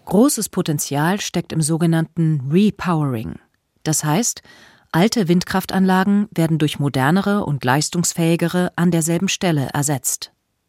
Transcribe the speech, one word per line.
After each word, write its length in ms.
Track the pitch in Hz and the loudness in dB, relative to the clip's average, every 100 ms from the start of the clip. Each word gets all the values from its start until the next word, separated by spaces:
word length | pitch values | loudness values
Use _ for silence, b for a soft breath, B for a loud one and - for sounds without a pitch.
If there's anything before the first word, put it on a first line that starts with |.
| - | -2
Großes 420 | 185 269 262 202 | 2 2 2 -4
Potenzial 720 | - 170 147 - 139 156 196 | -4 -2 -4 -4 -2 -2 -2
steckt 320 | - 175 170 | -4 -6 -4
im 80 | 160 | -2
sogenannten 920 | 151 165 170 165 160 - 160 156 131 | 0 0 2 0 -2 -2 0 0 0
Repowering. 840 | 165 208 - 175 165 147 120 87 - _ _ _ _ | 2 2 0 -2 -2 -2 -4 -6 -12 _ _ _ _
Das 180 | - 156 | -4 -2
heißt, 400 | 151 156 240 - B B B B B | 0 0 0 -6 B B B B B
alte 380 | 160 208 240 170 | 0 2 2 2
Windkraftanlagen 1000 | 175 - 190 - 190 190 185 190 202 208 | 2 2 -2 -2 0 2 2 2 2 0
werden 260 | - 160 160 | 0 0 2
durch 220 | 151 - | 0 0
modernere 640 | 143 131 131 180 196 202 | -2 2 2 2 2 0
und 180 | - 143 | -2 -2
leistungsfähigere 1080 | 127 131 147 175 170 - 165 170 170 180 180 | 0 0 0 -2 -2 0 0 2 0 0 -2
an 160 | - 170 | 0 0
derselben 380 | 170 160 170 190 | 2 0 -2 -2
Stelle 400 | - 185 151 135 | -2 -2 0 -2
ersetzt. 600 | - 143 139 - - - _ _ _ | -2 -2 -2 -4 -8 -10 _ _ _